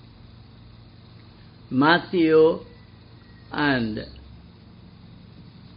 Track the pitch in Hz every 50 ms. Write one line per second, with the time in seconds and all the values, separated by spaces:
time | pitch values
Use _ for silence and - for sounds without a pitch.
0 | - - - - - - - - - - - - - - - - - - - -
1 | - - - - - - - - - - - - - - 135 127 139 156 170 175
2 | 175 - - 180 165 160 160 160 156 160 170 - - - - - - - - -
3 | - - - - - - - - - - - - 147 143 135 127 117 110 107 110
4 | - - - - - - - - - - - - - - - - - - - -
5 | - - - - - - - - - - - - - - -